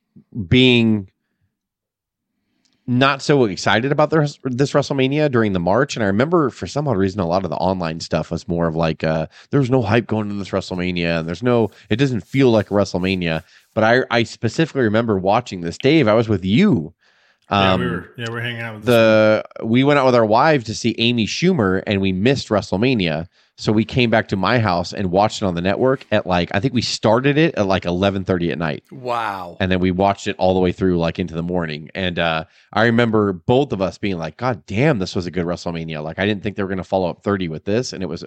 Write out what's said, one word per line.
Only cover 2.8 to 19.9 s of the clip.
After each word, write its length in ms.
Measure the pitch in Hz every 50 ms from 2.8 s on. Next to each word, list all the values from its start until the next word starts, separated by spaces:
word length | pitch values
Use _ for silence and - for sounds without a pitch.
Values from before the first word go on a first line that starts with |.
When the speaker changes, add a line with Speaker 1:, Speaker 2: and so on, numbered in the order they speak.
| _ -
Speaker 1:
not 340 | 123 123 131 135 143 139
so 240 | - - 151 143 127
excited 460 | 107 90 80 - - 98 107 123 139
about 200 | 139 143 151 151
the 80 | 151 160
res-, 200 | 147 143 143 - -
this 300 | 139 127 120 147 135 -
WrestleMania 580 | - - - 151 139 131 131 139 151 151 147
during 220 | 127 123 113 107 95
the 60 | 90
March. 360 | 85 87 95 117 139 139 -
And 80 | 131 113
I 40 | 98
remember 420 | 98 101 127 160 175 175 151 120
for 160 | - - - 87
some 200 | - 139 151 147
odd 100 | 120 92
reason, 220 | 98 98 92 104
a 80 | 92 82
lot 160 | 87 98 98
of 60 | 85
the 60 | 73
online 440 | - - 90 95 92 87 82 80 82
stuff 300 | 82 - - 85 78 -
was 180 | 87 82 - -
more 200 | 87 85 85 82
of 80 | 78
like, 280 | 80 82 80 78 - -
uh, 240 | 80 78 82 80 - - - - _
"There's 220 | - 139 139 117
no 100 | 127 131
hype 240 | 120 101 110 120 104
going 240 | - 113 110 107 104
into 80 | 101 101
this 100 | 95 87
WrestleMania, 720 | - 98 87 - 92 90 90 90 90 87 85 85 85 82
and 80 | 80 80
there's 140 | 87 87 120
no, 280 | 127 123 117 113 - - - - _
it 60 | 104
doesn't 260 | 107 139 139 127 107
feel 300 | 85 - - 135 135 -
like 180 | 113 107 98 -
a 40 | 98
WrestleMania." 680 | 101 101 - - 90 90 92 95 92 90 82 80 80 80 _ _ _ _ _ _
But 100 | 113 107
I, 200 | 110 117 127 131 -
I 120 | 117 120 117
specifically 600 | 113 - - - 113 - - 160 151 - 143 127
remember 340 | 107 101 113 117 113 107 92
watching 440 | 90 95 104 117 120 - - 92
this. 160 | 85 85 85 -
Dave, 300 | - 131 151 165 139 -
I 60 | 104
was 160 | 113 120 110
with 160 | 110 92 92
you. 480 | 92 101 131 196 214 160 92 73 78 - _ _ _ _ _ _ _ _ _ _ _
Speaker 2:
Yeah, 240 | - 101 98 95 92
Speaker 1:
Um, 80 | 90
Speaker 2:
we 60 | 90 85
were, 220 | 87 87 87 - - -
yeah, 80 | 117 113
we 40 | 117
were 60 | 117
hanging 200 | 117 120 120 117
out 140 | 117 117 110
with 100 | 107 107
Speaker 1:
the, 580 | 120 123 117 113 110 110 110 107 107 107 107 - - - - -
we 200 | 110 113 127 135
went 160 | 139